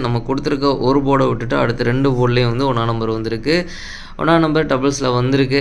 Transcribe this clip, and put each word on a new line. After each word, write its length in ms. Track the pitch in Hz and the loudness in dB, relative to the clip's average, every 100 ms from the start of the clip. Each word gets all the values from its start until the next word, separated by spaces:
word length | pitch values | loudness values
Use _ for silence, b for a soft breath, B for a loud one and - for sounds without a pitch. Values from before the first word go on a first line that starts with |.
நம்ம 200 | 123 120 | 2 -2
கொடுத்துருக்க 480 | 117 135 143 143 143 135 | -2 -2 -2 0 0 2
ஒரு 220 | 123 139 | 2 2
போர்டை 240 | 135 135 131 | 2 2 2
விட்டுட்டு, 300 | 117 117 139 | 0 -2 0
அடுத்த 280 | 120 117 | 0 0
ரெண்டு 260 | 120 127 139 | 0 2 2
போர்டுலேயும் 400 | 123 123 123 120 | 2 2 2 2
வந்து 160 | 117 139 | 0 0
ஒண்ணாம் 220 | 117 113 | 0 0
நம்பர் 220 | 113 110 | -2 -2
வந்திருக்கு. 460 | 110 110 113 131 170 175 B B B B - | -2 -4 -4 0 -2 -2 B B B B -4
ஒண்ணாம் 260 | 151 165 | 2 2
நம்பர் 260 | 160 156 151 | 2 0 0
டபுள்ஸ்ல 400 | 135 139 139 131 | 0 0 0 0
வந்திருக்கு. 480 | 123 127 135 131 139 | 0 2 0 2 0